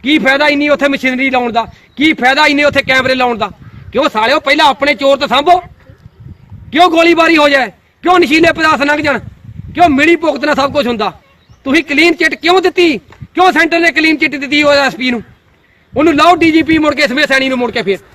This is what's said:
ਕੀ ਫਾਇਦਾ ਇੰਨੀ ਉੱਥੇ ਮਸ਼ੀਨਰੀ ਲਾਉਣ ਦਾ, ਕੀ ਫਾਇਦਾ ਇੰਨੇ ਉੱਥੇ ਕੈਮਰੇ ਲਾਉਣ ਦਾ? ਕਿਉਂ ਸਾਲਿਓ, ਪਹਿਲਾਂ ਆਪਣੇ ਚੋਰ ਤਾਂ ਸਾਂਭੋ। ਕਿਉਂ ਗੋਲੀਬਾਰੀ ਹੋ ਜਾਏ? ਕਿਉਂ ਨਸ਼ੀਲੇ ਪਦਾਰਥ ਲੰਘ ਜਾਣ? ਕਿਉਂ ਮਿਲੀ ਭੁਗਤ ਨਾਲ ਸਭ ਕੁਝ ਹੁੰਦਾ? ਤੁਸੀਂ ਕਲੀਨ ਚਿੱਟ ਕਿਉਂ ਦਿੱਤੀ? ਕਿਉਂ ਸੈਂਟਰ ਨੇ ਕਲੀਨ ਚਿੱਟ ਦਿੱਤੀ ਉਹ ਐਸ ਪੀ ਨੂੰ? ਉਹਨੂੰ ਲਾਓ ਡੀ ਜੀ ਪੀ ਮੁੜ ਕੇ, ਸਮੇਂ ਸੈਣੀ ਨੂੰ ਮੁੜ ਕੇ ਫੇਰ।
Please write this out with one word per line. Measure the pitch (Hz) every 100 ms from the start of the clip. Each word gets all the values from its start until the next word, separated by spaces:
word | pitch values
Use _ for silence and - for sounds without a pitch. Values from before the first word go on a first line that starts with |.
ਕੀ | 214 208
ਫਾਇਦਾ | 226 277 294
ਇੰਨੀ | 285 294
ਉੱਥੇ | 277 277
ਮਸ਼ੀਨਰੀ | 277 262 254 269
ਲਾਉਣ | 254 240
ਦਾ, | 226 208 - _ -
ਕੀ | 302
ਫਾਇਦਾ | 302 247 269 302
ਇੰਨੇ | 285
ਉੱਥੇ | 294 277
ਕੈਮਰੇ | 262 262 262
ਲਾਉਣ | 262 247 226
ਦਾ? | 202 - - - -
ਕਿਉਂ | 233 285
ਸਾਲਿਓ, | 214 226 294
ਪਹਿਲਾਂ | 269 294 302
ਆਪਣੇ | 254 277
ਚੋਰ | 294 269 277
ਤਾਂ | 277
ਸਾਂਭੋ। | 254 294 359 - - - - - _ - - - - -
ਕਿਉਂ | 294 359
ਗੋਲੀਬਾਰੀ | 330 330 330 330 320
ਹੋ | 294
ਜਾਏ? | 277 226 _ _ _
ਕਿਉਂ | 330 359
ਨਸ਼ੀਲੇ | 285 311 330
ਪਦਾਰਥ | 302 320 285
ਲੰਘ | 285 302
ਜਾਣ? | 294 247 - - - - -
ਕਿਉਂ | - 349
ਮਿਲੀ | 269 311 339
ਭੁਗਤ | 330 277
ਨਾਲ | 294
ਸਭ | 277 277
ਕੁਝ | 285 247
ਹੁੰਦਾ? | 233 202 - _ _ _ -
ਤੁਸੀਂ | 269 302
ਕਲੀਨ | - 277 339
ਚਿੱਟ | 320 320
ਕਿਉਂ | - 330 370
ਦਿੱਤੀ? | 349 - 339 247 - - -
ਕਿਉਂ | - 370
ਸੈਂਟਰ | 302 330 339
ਨੇ | 339
ਕਲੀਨ | 302 311 311
ਚਿੱਟ | 311 277
ਦਿੱਤੀ | 277 294
ਉਹ | 294
ਐਸ | 285 269 170
ਪੀ | 254
ਨੂੰ? | 240 - _ _ _ _ _ _ 233
ਉਹਨੂੰ | 320
ਲਾਓ | 294 320 349
ਡੀ | 330
ਜੀ | 320
ਪੀ | 311 320
ਮੁੜ | 302
ਕੇ, | 285 285
ਸਮੇਂ | 247 285
ਸੈਣੀ | 269 262
ਨੂੰ | 262
ਮੁੜ | 240
ਕੇ | 240
ਫੇਰ। | 190 190 -